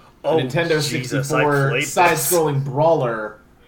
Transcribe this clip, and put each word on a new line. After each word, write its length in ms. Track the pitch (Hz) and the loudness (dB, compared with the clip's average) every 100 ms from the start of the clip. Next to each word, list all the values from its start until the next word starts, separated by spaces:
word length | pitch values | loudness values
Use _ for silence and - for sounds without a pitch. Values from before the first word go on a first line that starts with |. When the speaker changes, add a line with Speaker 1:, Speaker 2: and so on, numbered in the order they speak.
| - _ | -20 _
Speaker 1:
a 40 | 143 | 0
Speaker 2:
Oh, 100 | 160 | 0
Speaker 1:
Nintendo 440 | 131 151 165 156 139 | 0 -2 0 0 -2
Speaker 2:
Jesus, 420 | - - 113 - | -4 -4 -4 -2
I 140 | 147 | 0
Speaker 1:
sixty-four 260 | 147 143 139 | 2 2 0
Speaker 2:
played 140 | 127 | -2
this. 80 | 147 | -2
Speaker 1:
side-scrolling 680 | 196 175 156 139 175 156 139 | 2 2 2 0 2 2 0
brawler 760 | 139 131 160 160 123 113 107 - - _ | -2 0 2 2 0 -4 -8 -12 -20 _